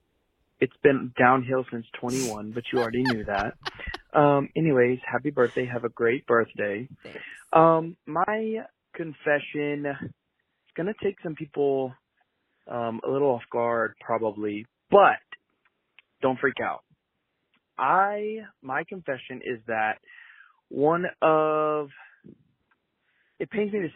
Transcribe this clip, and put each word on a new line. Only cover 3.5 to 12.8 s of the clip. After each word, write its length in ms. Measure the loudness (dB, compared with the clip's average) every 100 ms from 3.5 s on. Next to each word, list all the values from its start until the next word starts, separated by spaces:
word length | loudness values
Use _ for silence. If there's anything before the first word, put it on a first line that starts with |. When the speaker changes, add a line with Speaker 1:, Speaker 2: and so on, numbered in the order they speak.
| -6
Speaker 2:
<laughs> 40 | -12 -12 -12 -14 _ 4
Speaker 1:
Um, 340 | 6 4 0 0
anyways, 440 | 2 4 4 2 -4
happy 200 | -4 -2
birthday. 340 | 0 0 0 -4
Have 200 | -4 -6
a 40 |
great 380 | -2 0 0 2
birthday. 600 | 2 2 -2 -4 -4 -8 -14
Speaker 2:
Thanks. 180 | -18 -16 -16 -18 0
Speaker 1:
Um, 460 | 6 6 6 0 -10 -6
my 540 | -2 -2 -2 -4 -6 -10 _ _
confession, 960 | -12 -12 -8 -2 -2 -2 -6 -4 -4 -6
it's 840 | -8 -12 -16 _ _ _ _ _ -8
gonna 160 | -6 -4
take 140 | -4 -6
some 100 | -8
people, 640 | -10 -8 -2 0 0 -2 -8 _ _ _ _ _ _ -12
um, 340 | -6